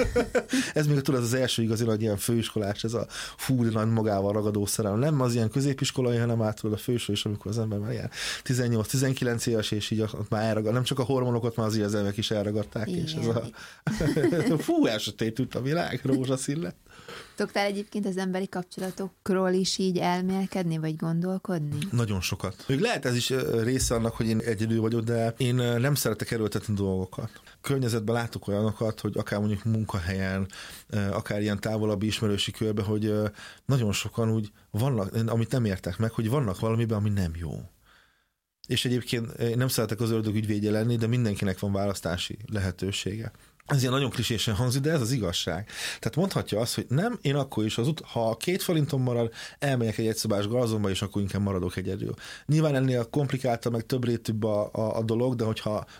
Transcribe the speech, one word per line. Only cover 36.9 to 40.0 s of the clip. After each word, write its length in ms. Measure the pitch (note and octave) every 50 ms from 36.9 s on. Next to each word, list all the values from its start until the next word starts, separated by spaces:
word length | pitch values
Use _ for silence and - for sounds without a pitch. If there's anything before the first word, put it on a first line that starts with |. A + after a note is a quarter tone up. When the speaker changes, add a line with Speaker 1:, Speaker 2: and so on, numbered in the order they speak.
| A2+ G#2
Speaker 1:
ami 120 | G#2 G#2+
nem 220 | G2+ G2+ F#2 E2 D#2+
jó. 160 | E2 E2+ D2+ A1+ G1+ - - - _ _ _ - - _ _ _ _ _ _ _ _ _ _ _ _ - -
És 180 | B2+ A2+ -
egyébként 460 | C3 A#2+ B2 A2 - - A#2+ A#2 A#2 - -
én 180 | A#2 A#2 A#2 B2
nem 100 | B2+ C3
szeretek 340 | - - A2+ G#2 A2+ G#2